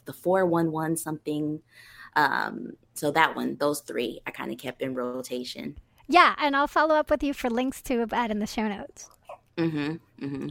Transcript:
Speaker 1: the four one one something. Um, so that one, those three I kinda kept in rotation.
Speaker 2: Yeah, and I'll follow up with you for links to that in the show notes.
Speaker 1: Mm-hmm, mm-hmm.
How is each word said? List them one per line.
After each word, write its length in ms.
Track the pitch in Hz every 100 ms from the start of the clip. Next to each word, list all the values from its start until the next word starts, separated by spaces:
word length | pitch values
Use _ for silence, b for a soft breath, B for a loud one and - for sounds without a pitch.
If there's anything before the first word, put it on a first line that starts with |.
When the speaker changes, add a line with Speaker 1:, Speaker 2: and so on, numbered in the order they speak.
Speaker 1:
the 80 | -
four 340 | - 175 190 180
one 260 | 170 165
one 240 | 160 160 160
something. 680 | 156 156 - 151 151 156 _ B B B B -
Um, 560 | 143 - 53 - - - _
so 160 | - 151
that 240 | 151 147 123
one, 200 | 123 143
those 240 | 147 147
three 400 | - 120 123 - 131
I 40 |
kinda 260 | - 131 131
kept 260 | 127 -
in 120 | 135
rotation. 840 | 127 123 127 123 127 123 143 147 147 - b b
Speaker 2:
Yeah, 260 | 339 294 -
and 180 | 294 277
I'll 100 | 285
follow 280 | 311 311 302
up 140 | 302
with 120 | 302
you 100 | 285
for 140 | 285 247
links 320 | 233 262 -
to 220 | - 240 226
that 240 | 233 233
in 100 | 214
the 60 | 208
show 220 | - 214
notes. 420 | 196 - - - - - - _ -
Speaker 1:
Mm-hmm, 680 | 165 151 147 165 _ -
mm-hmm. 240 | 143 143 143